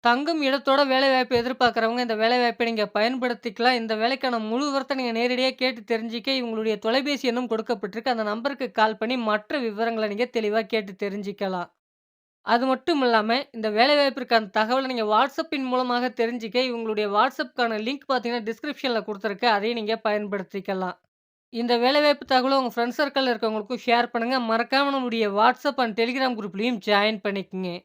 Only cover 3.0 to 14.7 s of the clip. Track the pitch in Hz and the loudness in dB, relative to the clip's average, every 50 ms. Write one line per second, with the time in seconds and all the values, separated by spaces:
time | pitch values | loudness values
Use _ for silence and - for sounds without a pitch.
3 | 214 233 262 254 240 247 240 233 - 240 190 - 233 247 254 240 226 220 220 214 | 0 0 0 -2 -2 -2 -4 -4 -6 -10 -4 2 2 2 4 2 0 -2 -2 0
4 | 220 233 269 262 262 254 247 220 214 214 226 247 285 294 269 269 269 262 277 262 | 0 0 0 0 -2 -2 -2 -2 -2 -2 -2 -2 -2 0 -2 -2 -2 -2 -4 -4
5 | 254 240 226 226 240 247 254 247 254 262 254 - 254 254 240 226 208 - 233 220 | -2 -2 -2 0 0 0 0 0 0 -2 -2 0 -2 -2 -2 -4 -4 -4 -2 -2
6 | 220 233 220 - 196 - 269 269 247 233 220 220 220 220 214 208 - 220 226 262 | -2 -4 -8 -6 -4 -2 -2 -2 -2 -4 -4 -2 -2 -2 -2 0 0 0 0 0
7 | 269 294 285 262 - 254 233 240 254 233 226 220 220 - 208 190 - 202 185 185 | 0 0 -4 -2 0 -2 0 0 -2 -2 -2 -4 -2 -4 -4 -4 -4 -8 -8 -4
8 | 226 269 247 226 220 208 208 226 233 277 277 254 262 240 - - 214 220 220 214 | -2 -2 -2 0 0 -2 -4 -4 -4 -6 -4 -4 -8 -6 2 2 2 2 2 -2
9 | 220 226 254 254 233 214 208 214 214 _ 330 294 247 226 208 202 233 233 233 220 | -4 -2 -2 -2 0 0 0 0 -2 _ -4 -2 -2 -4 -2 -2 -2 -2 0 -2
10 | 214 208 202 202 226 240 - 233 214 208 208 226 220 190 - 220 202 196 190 _ | -2 -4 -2 -2 -4 -2 -2 -2 -2 0 0 0 -2 0 -2 -4 -4 -4 -8 _
11 | 208 202 190 208 202 202 202 - 208 190 185 180 175 - _ _ _ _ _ _ | -6 -6 -6 -6 -8 -8 -6 -6 -4 -4 -4 -4 -6 -8 _ _ _ _ _ _
12 | _ _ _ _ _ _ _ _ _ - 220 240 247 262 262 254 _ - 339 285 | _ _ _ _ _ _ _ _ _ 0 2 2 4 2 0 0 _ 0 0 2
13 | 269 247 233 220 208 220 233 254 285 _ - 233 220 220 208 214 240 277 294 294 | 2 4 4 4 4 2 0 0 -2 _ -10 -4 -4 -2 2 4 4 4 6 4
14 | 285 269 - 277 254 247 240 226 220 196 _ 220 220 220 | 4 2 0 -4 -2 2 2 2 2 2 _ 0 2 2